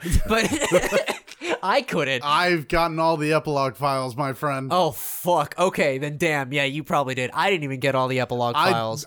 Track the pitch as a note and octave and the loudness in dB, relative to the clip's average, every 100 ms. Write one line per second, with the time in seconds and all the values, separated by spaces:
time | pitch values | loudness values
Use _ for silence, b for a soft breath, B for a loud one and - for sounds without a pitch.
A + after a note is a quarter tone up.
0 | F3 D#3 - A3 A3 D4 C#4+ F3 - G3+ | 0 2 4 2 2 0 2 2 2 0
1 | - - - - E4+ D#4+ F#3 A#3+ C4+ F3+ | -2 -6 -12 -10 -6 -4 0 0 0 -2
2 | C#3 C3 C#3+ D3+ F3+ F3 C3+ F3 E3 D#3+ | -2 -2 2 2 4 2 0 0 0 2
3 | D#3+ E3 D3+ D#3 D3+ C#3+ C3+ A2+ C#3+ C3+ | 2 2 2 0 2 0 0 0 -2 0
4 | C3 A2+ C#3 C3 D3+ C3+ C3+ E3+ E3+ B2 | -2 -4 -4 -2 -4 -2 0 2 2 0
5 | - - F3+ F3 D3 - F3+ F3+ E3 C3+ | -8 -6 0 2 0 0 0 2 0 0
6 | D3 D3 E3+ D3 C3 C#3+ C#3 D3 D#3 D#3+ | -4 -2 0 0 0 0 0 -2 -2 0
7 | C3 C3 B2+ B2 F3+ F#3+ C#3+ C3+ C#3 C3 | 0 -2 -2 0 2 0 -2 -2 0 2
8 | B2+ B2+ B2 B2 A#2+ A#2+ E3+ A2+ A2+ A2+ | 2 0 0 0 0 2 2 2 0 -4